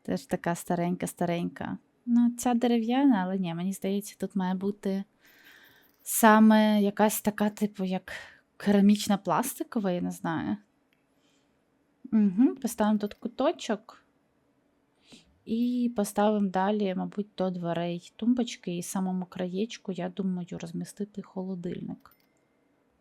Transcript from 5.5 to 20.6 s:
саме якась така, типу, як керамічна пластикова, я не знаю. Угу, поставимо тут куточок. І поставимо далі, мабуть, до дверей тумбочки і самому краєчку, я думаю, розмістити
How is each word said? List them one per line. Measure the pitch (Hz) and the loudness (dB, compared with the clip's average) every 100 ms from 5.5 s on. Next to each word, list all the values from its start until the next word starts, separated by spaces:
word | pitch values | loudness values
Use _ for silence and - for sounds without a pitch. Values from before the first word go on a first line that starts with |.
| - - _ _ _ | -20 -20 _ _ _
саме | - - 220 214 220 214 214 214 | -8 4 8 8 8 8 6 4
якась | 202 202 214 - | 2 2 2 2
така, | 214 208 208 | -2 0 -2
типу, | 208 208 - | -2 -4 -4
як | 185 185 - - - - _ - | -4 -4 -8 -16 -16 -20 _ -4
керамічна | 202 202 202 208 - 196 | 2 6 6 4 2 0
пластикова, | 180 165 240 - 320 240 196 | 0 -2 -2 -6 -6 -4 -2
я | 180 | -2
не | 180 | -4
знаю. | 175 170 156 78 202 _ _ _ _ _ _ _ _ _ _ _ _ _ _ - | -6 -4 -4 -4 -6 _ _ _ _ _ _ _ _ _ _ _ _ _ _ -2
Угу, | 220 208 180 285 - | 2 2 4 2 2
поставимо | - - 214 214 | -4 0 0 0
тут | 208 | -2
куточок. | - 233 - 285 349 - 208 - - _ _ _ _ _ _ _ _ _ _ _ - _ _ - | -8 -10 -2 -2 -2 -4 -6 -8 -20 _ _ _ _ _ _ _ _ _ _ _ -20 _ _ -6
І | 226 247 247 240 240 | -2 0 0 -2 -2
поставимо | 202 - 208 214 202 | -2 2 2 2 0
далі, | 185 196 214 196 185 | 0 0 0 -2 -2
мабуть, | 180 208 208 - | -4 -6 -8 -4
до | 185 | -4
дверей | 180 170 170 175 175 - - | -2 -4 -2 -4 -6 -10 -4
тумбочки | 220 247 233 - - 175 | 0 0 -2 -6 -8 -6
і | |
самому | - 196 185 185 180 | -6 -4 -2 -4 -6
краєчку, | 185 180 185 226 - - | -6 -4 -4 -6 -8 -10
я | 175 180 | -6 -6
думаю, | 180 190 180 175 | -4 -4 -4 -8
розмістити | 170 | -10